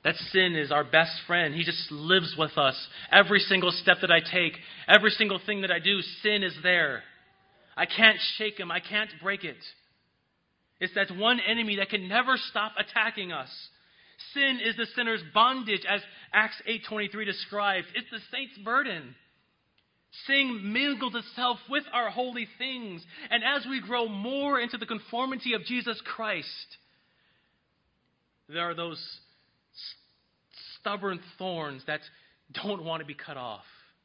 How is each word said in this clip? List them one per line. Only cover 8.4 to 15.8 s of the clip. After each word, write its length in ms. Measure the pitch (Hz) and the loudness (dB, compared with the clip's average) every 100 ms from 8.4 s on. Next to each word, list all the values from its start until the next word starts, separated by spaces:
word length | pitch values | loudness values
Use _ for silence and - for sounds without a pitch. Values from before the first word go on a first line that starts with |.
| 214 208 | -4 -4
him. 120 | 175 | -6
I 100 | 175 | -6
can't 300 | - 208 214 160 | -2 -4 -4 -6
break 220 | 180 196 | -4 -4
it. 180 | 170 127 - - _ _ _ _ _ _ _ _ _ _ | -8 -12 -18 -20 _ _ _ _ _ _ _ _ _ _
It's 140 | 175 | -4
that 160 | 202 196 | -2 -2
one 280 | 180 220 240 | 0 2 2
enemy 360 | 190 233 220 202 | 2 0 0 -2
that 140 | 196 | -2
can 180 | 208 185 | -2 0
never 280 | 220 262 254 | 0 2 0
stop 360 | - 208 214 - | -2 -4 -4 -4
attacking 520 | 208 240 220 214 180 | -2 0 0 -2 -6
us. 180 | 156 131 - - _ _ _ _ _ - | -6 -8 -14 -18 _ _ _ _ _ -10
Sin 260 | 285 277 254 | 0 2 2
is 160 | 220 226 | -2 -2
the 100 | 226 | -4
sinner's 360 | - 233 220 160 | -2 -2 -2 0
bondage, 520 | 208 240 262 220 190 | 4 4 2 -2 -2